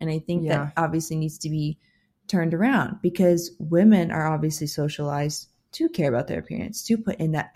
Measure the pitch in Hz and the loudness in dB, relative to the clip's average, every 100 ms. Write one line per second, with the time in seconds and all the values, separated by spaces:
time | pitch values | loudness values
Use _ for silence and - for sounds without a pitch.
0 | 160 160 156 170 160 151 143 165 160 160 | -6 -4 -4 -2 0 0 -2 -2 -2 -2
1 | 160 160 156 151 156 156 151 156 _ _ | -4 -4 -4 -6 -6 -4 -4 -6 _ _
2 | _ _ - 185 165 165 226 247 127 - | _ _ -2 0 2 2 2 2 0 -2
3 | 175 175 180 170 170 - 156 170 214 202 | -2 4 4 4 0 -8 0 6 8 8
4 | 170 160 156 156 156 151 147 - 147 147 | 4 0 -2 0 -2 -2 -4 -2 -4 -2
5 | 147 143 147 151 - _ _ - 330 330 | -4 -2 -4 -6 -12 _ _ -4 -2 0
6 | 147 120 139 - - - - 214 - 226 | 0 0 -2 -6 -6 -8 -8 -8 -2 -2
7 | 214 - 160 156 - | -2 -2 -2 -2 -4